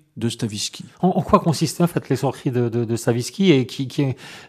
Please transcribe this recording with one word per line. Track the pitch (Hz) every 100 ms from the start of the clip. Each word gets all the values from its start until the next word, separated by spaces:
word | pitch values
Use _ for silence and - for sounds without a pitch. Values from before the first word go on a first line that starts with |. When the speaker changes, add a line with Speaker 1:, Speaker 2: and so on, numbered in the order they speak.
| _ -
Speaker 1:
de | 113
Stavisky. | - 113 104 - - - -
Speaker 2:
En, | 180
en | 180
quoi | - 190
consistait | 170 131 165 -
en | 170
fait | 139 -
l'escroquerie | 131 135 - 143
de, | 123 120
de, | 120
de | 113 117
Stavisky | 127 117 120 - 190
et | 135 127
qui, | - 131
qui, | - 135 - - -